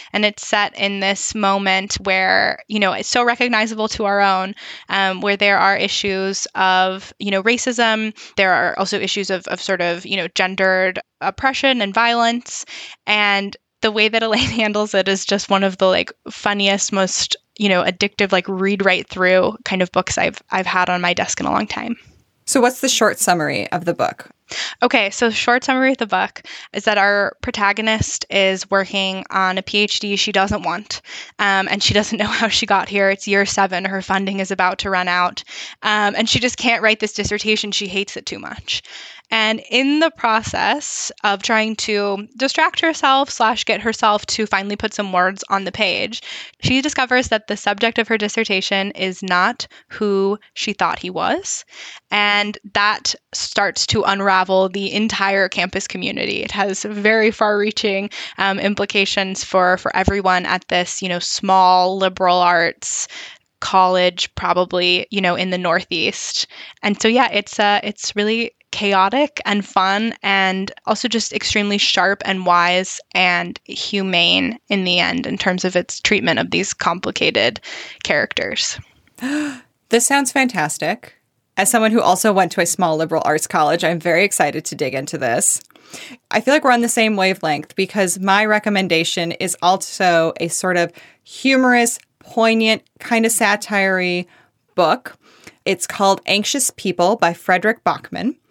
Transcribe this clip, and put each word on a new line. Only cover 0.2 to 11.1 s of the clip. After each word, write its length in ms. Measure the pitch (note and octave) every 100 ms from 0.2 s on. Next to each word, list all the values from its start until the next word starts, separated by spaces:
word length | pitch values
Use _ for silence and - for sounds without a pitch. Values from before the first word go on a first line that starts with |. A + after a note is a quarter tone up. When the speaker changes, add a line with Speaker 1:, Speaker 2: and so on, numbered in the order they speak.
Speaker 1:
it's 240 | G#3 G3+ -
set 300 | G#3 G#3 -
in 240 | G3 G3
this 340 | G3 G3+ - A3
moment 600 | G3 G3 G3 F#3+ G3 -
where, 560 | G3 F#3+ F#3+ F#3+ - - -
you 100 | G#3+
know, 140 | G3
it's 160 | A#2 -
so 120 | B3
recognizable 680 | A#3+ A#3 B3 A3+ A3 A3 G#3+
to 160 | - G#3
our 160 | G3+
own, 340 | G3+ F#3 F#3 G3+ - - -
um, 320 | F#3+ G3 F#3
where 160 | G3+ G3+
there 220 | G3+ G3+
are 180 | F#3+ G3
issues 720 | G3+ - G#3 F#3+ F#3+ G3 - -
of, 580 | F#3+ F#3 F#3+ F#3+ - -
you 120 | G3+
know, 120 | G3
racism. 720 | G3+ A#3+ - A#3+ A#3 A3 A3 - - -
There 160 | F#3+
are 260 | D#3+ E3+ -
also 180 | G3 G3+
issues 320 | F#3+ G#3 F#3+
of, 160 | F#3 -
of 140 | F3+
sort 200 | - F#3
of, 240 | F3 F3 -
you 100 | F#3+
know, 140 | E3+ -
gendered 640 | F#3 F#3+ F#3+ F#3 F#3 F#3+ -